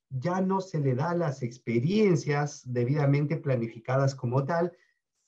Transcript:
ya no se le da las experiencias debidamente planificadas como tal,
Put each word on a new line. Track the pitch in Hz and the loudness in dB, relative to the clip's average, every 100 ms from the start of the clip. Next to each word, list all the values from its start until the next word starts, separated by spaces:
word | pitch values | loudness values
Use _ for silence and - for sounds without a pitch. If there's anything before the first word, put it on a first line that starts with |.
| - | -12
ya | 131 160 185 | -6 -4 -2
no | 190 190 | 0 0
se | - 156 | -2 -2
le | 139 123 | 0 0
da | 165 | 0
las | 175 156 - | 0 -2 -2
experiencias | 123 - - 117 143 208 208 165 - 143 147 - 127 | -6 -8 -2 0 2 4 4 4 2 0 -2 -6 -6
debidamente | 120 120 151 139 143 147 160 | -2 0 2 4 4 2 -2
planificadas | 143 120 113 - - 135 135 - | -2 -2 -2 -8 -2 0 0 0
como | 117 127 139 | -2 0 0
tal, | 170 175 - _ _ _ _ | 0 -2 -4 _ _ _ _